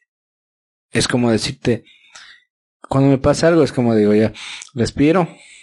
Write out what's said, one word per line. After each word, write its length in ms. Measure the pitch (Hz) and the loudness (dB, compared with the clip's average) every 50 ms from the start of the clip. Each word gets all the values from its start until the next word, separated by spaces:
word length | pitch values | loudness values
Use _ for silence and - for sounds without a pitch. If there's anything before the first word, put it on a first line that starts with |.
| _ _ _ _ _ _ _ _ _ _ _ _ _ _ _ _ _ _ | _ _ _ _ _ _ _ _ _ _ _ _ _ _ _ _ _ _
es 160 | _ 117 107 - | _ -6 -4 -2
como 240 | - 123 123 117 | -2 -2 0 0
decirte, 520 | 113 107 - - 131 - _ 123 117 110 - _ _ _ _ _ _ - - - - _ _ _ _ _ _ _ _ _ - - | 0 -2 -2 -6 -10 -6 _ -4 -4 -4 -6 _ _ _ _ _ _ -20 -20 -20 -20 _ _ _ _ _ _ _ _ _ -12 -6
cuando 220 | - 135 139 139 | -2 0 2 2
me 80 | 139 131 | 2 2
pasa 300 | 135 143 143 - - 165 | 2 0 0 2 2 2
algo 160 | 175 165 143 | 2 2 2
es 80 | 120 | 0
como 240 | - - 120 120 113 | 0 -2 0 0 2
digo, 180 | 110 104 104 104 | 2 2 4 4
ya, 200 | 107 110 110 - - - - - - - - _ | 2 2 0 -2 -8 -16 -18 -18 -18 -20 -16 _
respiro, 540 | 113 113 107 - - 139 151 165 190 165 156 - - - - - - | -4 -4 -4 -2 0 0 2 2 2 0 -2 -6 -18 -20 -20 -20 -20